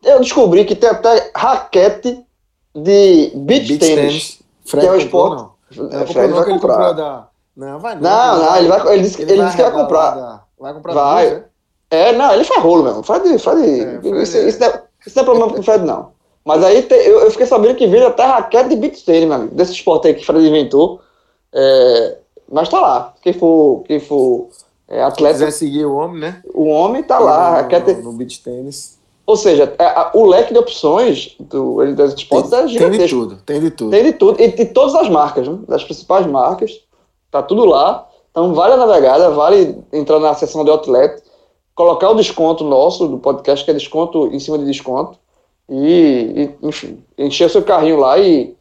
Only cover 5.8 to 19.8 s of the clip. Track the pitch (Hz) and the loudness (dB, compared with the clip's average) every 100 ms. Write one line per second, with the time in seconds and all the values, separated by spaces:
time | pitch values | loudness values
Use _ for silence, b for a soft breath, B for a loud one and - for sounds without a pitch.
5.8 | - 139 - - 131 160 175 190 - 113 | -12 -8 -4 0 0 0 0 -2 -2 0
6.8 | 101 156 151 131 113 _ _ _ 135 143 | 0 -2 -8 -10 -18 _ _ _ -16 -14
7.8 | 220 202 160 208 247 185 160 185 170 196 | -12 -6 -2 2 2 2 2 2 2 2
8.8 | 202 202 190 - 156 196 185 175 175 302 | 2 0 0 -6 -2 0 0 0 0 0
9.8 | 285 160 156 139 123 110 _ _ 135 151 | -2 0 -2 -4 -14 -18 _ _ -18 -16
10.8 | 170 156 143 165 160 - - _ _ _ | -6 -2 0 2 0 -2 -14 _ _ _
11.8 | _ 160 196 240 277 202 320 523 165 170 | _ 0 2 2 2 2 0 0 2 2
12.8 | 196 - - 359 381 285 - 330 247 131 | 2 -4 -4 -2 0 0 0 0 0 0
13.8 | 110 - - - - 381 - - 233 - | -4 -8 -6 -4 -2 -2 -2 0 -2 -2
14.8 | _ _ - - 254 233 226 - 196 214 | _ _ -6 -2 2 2 0 -2 0 0
15.8 | 170 104 - _ _ _ - 160 185 214 | 0 -6 -10 _ _ _ -2 2 4 2
16.8 | 254 453 - 427 220 - 254 240 214 254 | 4 4 6 6 4 2 0 2 2 2
17.8 | 226 208 247 247 254 254 - 226 254 240 | 2 4 2 2 0 0 0 0 0 -2
18.8 | 254 - - 165 165 139 - - 180 - | -4 -8 0 2 2 -2 -6 -4 -4 -2